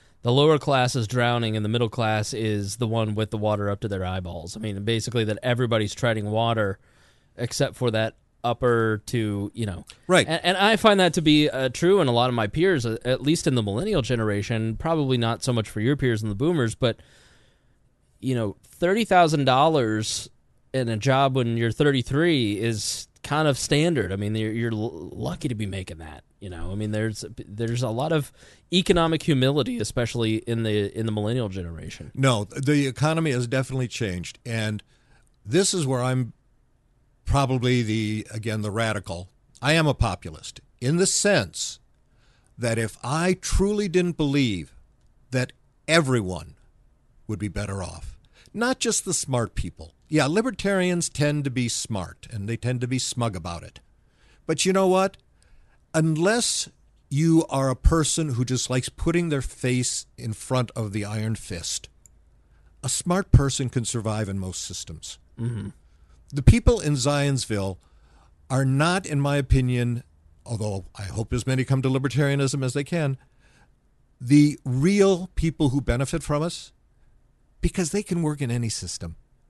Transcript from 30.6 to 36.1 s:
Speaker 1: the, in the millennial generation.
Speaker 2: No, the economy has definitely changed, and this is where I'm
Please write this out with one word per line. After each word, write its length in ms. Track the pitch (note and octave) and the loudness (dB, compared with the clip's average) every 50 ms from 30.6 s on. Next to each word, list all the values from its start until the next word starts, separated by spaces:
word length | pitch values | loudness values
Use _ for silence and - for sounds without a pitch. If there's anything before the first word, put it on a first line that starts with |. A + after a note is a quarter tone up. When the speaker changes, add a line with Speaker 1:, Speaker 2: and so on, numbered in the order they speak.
| A2+ | -2
Speaker 1:
the, 300 | A2 G#2 G#2 G2+ - - | 0 0 0 0 -2 -2
in 120 | A2+ A2 | -4 -4
the 60 | A2+ G#2+ | -2 -2
millennial 340 | G#2+ G#2 G#2+ A#2+ B2+ A#2 G2 | -2 -2 -2 -2 -2 -2 -4
generation. 640 | F#2+ G2 F2 E2+ E2 E2+ - - - - D#2+ - - | -6 -6 -8 -8 -10 -10 -12 -14 -14 -14 -16 -12 -4
Speaker 2:
No, 300 | C3 C3 C3+ A#2+ G#2 G2+ | 0 2 2 2 2 0
the 420 | - - C#3+ C3+ C#3+ D3+ D3 C#3+ | -4 -6 -2 0 2 2 2 2
economy 460 | C3 A#2 - C#3+ D#3 D#3+ E3 D#3+ D#3 | 0 0 0 0 2 2 2 0 0
has 160 | B2 B2 B2 A#2 | 0 0 -2 -2
definitely 400 | C3 C3 C3 - C3 C3 B2+ A2+ | -2 -2 -2 -2 -4 -4 -4 -4
changed, 520 | - - A#2+ G2 F2 F2+ F2 - - _ - | -4 -4 -4 -4 -4 -6 -8 -10 -14 _ -10
and 380 | A#2+ A2+ A2+ G#2+ A2 G#2+ G2+ - _ _ _ _ _ - _ _ _ _ _ - | -6 -4 -4 -2 -2 -4 -6 -8 _ _ _ _ _ -20 _ _ _ _ _ -8
this 280 | G#2 A#2+ F3+ G3 - - | -2 0 2 2 2 0
is 140 | F3+ D3 C3 | 0 0 0
where 160 | C3+ A#2+ B2 | 0 0 0
I'm 300 | B2+ | 0